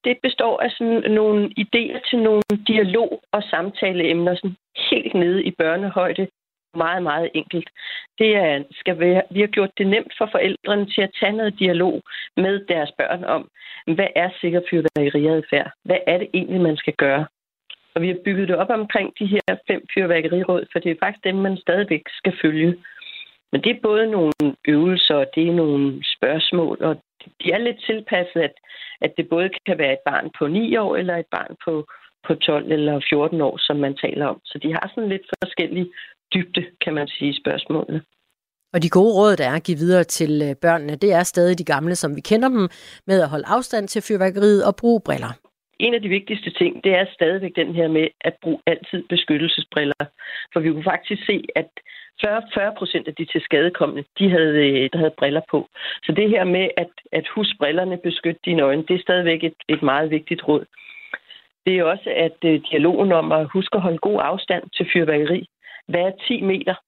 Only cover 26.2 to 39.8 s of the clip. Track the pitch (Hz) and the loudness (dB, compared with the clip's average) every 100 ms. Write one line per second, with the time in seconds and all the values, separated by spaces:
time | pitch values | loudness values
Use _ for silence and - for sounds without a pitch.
26.2 | 127 156 - 175 160 - 160 147 _ _ | 0 0 0 0 0 -2 -2 -4 _ _
27.2 | - _ 180 190 240 240 - 220 214 190 | -20 _ -2 0 -2 -4 -6 -6 -2 -2
28.2 | 180 170 143 - _ - - - - - | -2 -2 -2 -6 _ -20 -18 -6 -4 -4
29.2 | 160 165 185 - - 165 139 135 - 120 | -2 0 0 -4 -4 0 0 0 0 -2
30.2 | 160 - 147 180 226 233 202 - 180 170 | -4 -4 -2 0 0 0 0 -2 -2 -4
31.2 | 170 170 - 175 - 156 151 - - _ | -4 -6 -8 -10 -6 -6 -6 -20 -20 _
32.2 | - 160 - 147 - 156 147 147 - 147 | -4 0 2 0 0 0 0 0 0 2
33.2 | 139 165 139 - - 147 139 143 - - | 2 2 0 0 -2 0 -2 -2 -4 -2
34.2 | 143 - - 147 160 165 202 - 214 190 | -4 -4 -12 -6 -4 -2 -4 -4 -4 -4
35.2 | - - 185 - 165 180 175 - - _ | -8 -8 -6 -4 -4 -4 -6 -8 -20 _
36.2 | _ 185 175 - 175 _ - 151 143 - | _ -4 -2 -6 -8 _ -4 -2 -4 -4
37.2 | 143 143 - 143 - 156 - 156 - _ | -4 -2 -4 -4 -4 -4 -2 -6 -8 _
38.2 | _ _ _ _ _ 175 160 180 214 202 | _ _ _ _ _ 0 4 6 6 6
39.2 | 214 185 131 156 170 151 | 4 4 2 0 -2 0